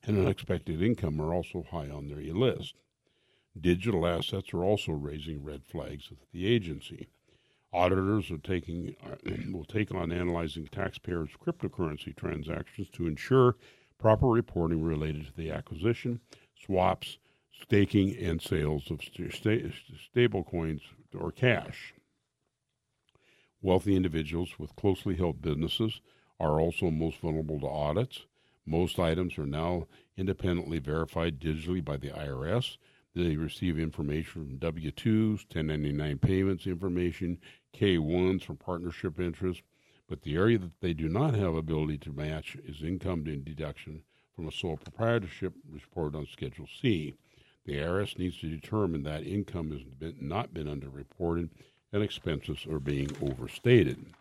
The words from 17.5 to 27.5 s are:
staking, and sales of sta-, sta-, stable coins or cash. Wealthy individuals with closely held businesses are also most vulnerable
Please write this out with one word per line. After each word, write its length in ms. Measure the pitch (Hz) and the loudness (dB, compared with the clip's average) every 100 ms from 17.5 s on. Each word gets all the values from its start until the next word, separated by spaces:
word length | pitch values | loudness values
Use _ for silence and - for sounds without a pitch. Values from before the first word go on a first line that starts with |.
| - | -20
staking, 540 | - 104 101 104 98 - | 4 6 6 6 4 2
and 260 | 92 82 | -2 -2
sales 480 | - 85 76 76 - | 0 0 2 0 -2
of 100 | 78 | -8
sta-, 280 | - - 90 | -8 -8 -8
sta-, 420 | - 107 110 - - - - | -2 2 2 0 -10 -16 -20
stable 400 | - 123 123 98 | -4 4 4 4
coins 380 | 82 87 80 76 - - - 95 | -2 -2 -2 -4 -8 -20 -16 -6
or 140 | 85 | -6
cash. 640 | - 123 110 - - - - _ _ _ _ _ _ _ _ _ _ _ _ _ _ _ _ | 2 4 4 -2 -12 -14 -18 _ _ _ _ _ _ _ _ _ _ _ _ _ _ _ _
Wealthy 360 | 95 92 101 95 | 4 4 6 4
individuals 640 | 92 80 76 82 87 - | 4 0 -2 -2 -4 -6
with 180 | 78 - | -12 0
closely 400 | 104 92 104 87 | 2 2 0 0
held 260 | 87 69 | 0 0
businesses 580 | 80 73 80 - 110 110 _ _ _ _ | -2 0 -2 0 -2 -2 _ _ _ _
are 220 | 82 76 | 2 4
also 300 | 82 85 92 | 2 2 0
most 280 | 78 82 - | 2 0 -2
vulnerable 400 | 82 78 76 | -2 -2 -2